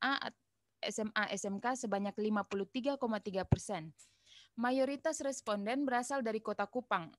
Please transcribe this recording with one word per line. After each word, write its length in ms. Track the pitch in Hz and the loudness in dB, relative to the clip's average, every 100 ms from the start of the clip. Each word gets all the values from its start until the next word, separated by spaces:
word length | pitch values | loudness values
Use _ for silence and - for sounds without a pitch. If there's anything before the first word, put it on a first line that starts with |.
A, 160 | 254 277 | 2 2
at-, 200 | - - _ _ _ - | -2 -8 _ _ _ -6
S 160 | - 208 | -4 -2
M 140 | 214 | -2
A 160 | 214 202 | 0 0
S 160 | 202 | -2
M 160 | 202 196 | -4 -2
K 160 | 240 254 | -2 -2
sebanyak 400 | 214 196 202 196 | 0 0 0 0
lima 260 | 214 214 | 2 2
puluh 220 | 196 196 | 0 -2
tiga 320 | 190 262 262 277 | -2 -2 0 0
koma 240 | 240 214 | 0 -2
tiga 240 | 208 185 | -2 0
persen. 480 | 180 208 - 180 160 - - _ - - - - | 2 2 0 -6 -6 -14 -20 _ -20 -20 -14 -2
Mayoritas 640 | 247 262 262 277 320 302 | 2 4 2 2 -2 0
responden 640 | 277 269 - 208 202 269 | -2 -4 -2 -2 0 0
berasal 400 | 277 247 247 277 | 2 2 0 0
dari 160 | 226 220 | 0 -2
Kota 240 | 214 208 | -2 -2
Kupang, 480 | 202 247 - 190 165 | 0 -2 0 0 -2